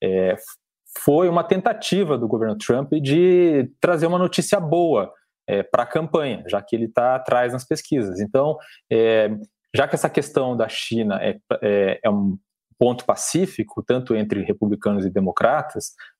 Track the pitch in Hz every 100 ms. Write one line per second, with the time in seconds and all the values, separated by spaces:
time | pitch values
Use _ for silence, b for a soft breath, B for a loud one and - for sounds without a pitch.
0 | 95 95 92 92 - - _ _ _ -
1 | - 147 180 170 165 190 - - - 180
2 | 175 131 113 113 110 107 - 120 143 156
3 | 135 156 180 180 175 147 123 - 180 170
4 | 165 180 180 - - 202 160 170 170 120
5 | 92 B B _ - 101 - - 120 160
6 | 160 165 139 104 110 101 98 113 113 120
7 | 123 131 - 123 123 127 - 156 - 143
8 | 101 90 107 131 147 156 B B - 113
9 | 113 110 107 107 107 _ _ - 147 151
10 | - - 139 147 131 120 110 - - 113
11 | 107 95 107 95 - - 113 101 95 -
12 | 110 101 98 95 _ _ _ - 123 120
13 | - 101 - 160 190 - 104 - - 127
14 | 127 110 107 104 98 - 104 104 107 101
15 | 95 95 92 - 120 147 135 - - -
16 | B